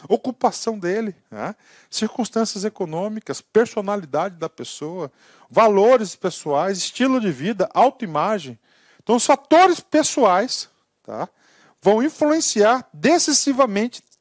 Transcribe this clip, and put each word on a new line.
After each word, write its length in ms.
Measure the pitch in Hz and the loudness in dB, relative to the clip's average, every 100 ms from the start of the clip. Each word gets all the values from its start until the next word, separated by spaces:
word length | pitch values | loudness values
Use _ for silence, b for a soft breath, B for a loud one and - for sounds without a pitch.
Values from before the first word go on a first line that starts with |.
| B | B
Ocupação 720 | 226 - 233 247 - - 214 | -2 -2 -2 -2 -2 -8 -6
dele, 360 | 170 202 220 175 _ | -4 -4 -4 -10 _
né? 260 | 107 135 214 b b b | -10 -10 -10 b b b
Circunstâncias 760 | - 214 - 226 226 220 202 | -6 -6 -4 -4 -2 -4 -4
econômicas, 800 | 202 - 175 160 208 220 - 131 | -8 -8 -8 -6 -6 -8 -10 -12
personalidade 960 | - 214 226 - 196 208 160 151 190 170 | -2 0 0 -2 -4 -6 -4 -4 -4 -6
da 100 | 160 | -12
pessoa, 640 | - 120 - 151 180 147 b b b b | -10 -16 -12 -12 -10 -12 b b b b
valores 680 | - 226 202 214 262 202 - | 2 4 6 4 4 2 -6
pessoais, 600 | 185 - 156 143 180 190 | -8 -8 -4 -2 -2 -4
estilo 420 | - - 262 262 | -8 -2 0 0
de 120 | 214 | -2
vida, 380 | 131 170 214 175 | -4 -6 -4 -2
autoimagem. 840 | 160 247 - 202 151 185 214 143 113 b b b b | 2 2 2 -6 -2 -2 -2 -6 -18 b b b b
Então, 140 | - 240 | -2 0
os 80 | - | 2
fatores 560 | 269 - 320 370 339 | 0 4 6 6 4
pessoais, 880 | - 302 - - 220 180 247 - - _ _ _ | 0 0 0 2 4 4 0 -6 -12 _ _ _
tá, 240 | - 110 170 b b b b b | -16 -12 -12 b b b b b
vão 200 | 190 214 | 2 2
influenciar 840 | 277 - 302 320 311 220 208 254 - | 0 0 0 0 0 2 2 2 -2
decisivamente 1080 | 151 220 339 311 285 - 262 262 202 240 - _ _ | -4 2 2 2 0 0 0 0 0 -4 -8 _ _